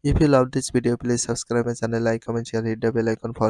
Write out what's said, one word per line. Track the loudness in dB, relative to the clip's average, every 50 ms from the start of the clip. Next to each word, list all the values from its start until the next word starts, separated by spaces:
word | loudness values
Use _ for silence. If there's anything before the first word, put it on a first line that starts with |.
| -2
If | 0 2
you | 4 4 6
love | 6 4 4 2
this | 0 -4 -4 0
video, | -2 0 0 0 -2
please | 0 0 -2 -2 -2 -2
subscribe | -4 -6 -6 -4 -4 -2 -2 -2
my | -2 -4
channel, | -4 -4 -2 -2 0 0
like, | 0 0 -2
comment, | -4 -6 -6 -6 -6
share, | -4 -4 -4 -2
hit | -2 -4 -2
the | -2 -2
bell | 0 0 0 0
icon | 0 -2 -4 -8 -4
for | 0 0 0